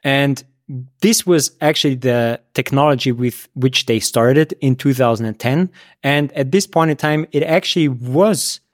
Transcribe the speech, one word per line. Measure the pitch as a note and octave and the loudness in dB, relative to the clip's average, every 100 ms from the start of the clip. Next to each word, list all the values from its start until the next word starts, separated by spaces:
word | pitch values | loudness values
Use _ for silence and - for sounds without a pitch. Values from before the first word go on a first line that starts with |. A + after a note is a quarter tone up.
And | C#3 C#3 C#3+ C3 - _ _ C3 C3 _ | 0 0 0 -2 -8 _ _ -14 -14 _
this | G3 A3+ - | 0 0 2
was | E3+ C3+ _ | 0 0 _
actually | D3+ D#3 D3+ | 0 0 0
the | C3 B2+ A#2+ A#2 A#2 _ | 0 0 0 0 -4 _
technology | - C3+ C#3 D3 C3+ C3 | -6 -2 2 2 2 0
with | A#2+ B2 - - | -2 -2 -4 -16
which | - C3 B2+ - | -2 0 0 -2
they | A2+ | -2
started | - A#2+ A#2 C#3 D#3 - | 0 0 4 4 2 0
in | C#3 B2+ | -2 0
two | C#3+ | 0
thousand | C3 B2 A2+ A2+ | 2 2 0 -4
and | G#2+ | -4
ten. | A#2+ C#3 F#3 - - _ | -2 0 -2 -6 -20 _
And | C#3 C#3+ C#3+ | 0 0 0
at | - C3+ | -4 0
this | F3+ - | 0 0
point | - D#3+ | 0 0
in | D3 | 0
time, | D3+ D3+ D#3 | -2 -2 -2
it | D3 | -2
actually | D3 E3 - - D3+ | 0 -2 0 0 0
was | B2+ B2 C3+ G3+ F#3+ - - _ | -2 -4 2 2 2 -4 -10 _